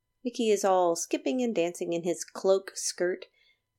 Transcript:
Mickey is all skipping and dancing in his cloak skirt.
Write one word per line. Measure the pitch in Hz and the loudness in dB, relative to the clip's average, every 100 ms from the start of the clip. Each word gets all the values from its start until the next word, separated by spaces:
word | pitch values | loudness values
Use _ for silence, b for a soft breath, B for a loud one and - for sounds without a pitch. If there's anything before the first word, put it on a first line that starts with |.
| _ _ | _ _
Mickey | 247 247 220 | -10 -2 0
is | 202 | 2
all | 196 185 175 170 | 4 4 4 0
skipping | - - 285 254 | -2 -2 -2 -2
and | 240 | 0
dancing | 190 170 - 175 | 0 -2 -2 -4
in | 170 | -2
his | 175 165 | -2 -4
cloak | - - 190 190 - - | -6 -2 2 2 0 -8
skirt. | - - 180 185 - _ _ _ _ | -8 -4 -4 -4 -12 _ _ _ _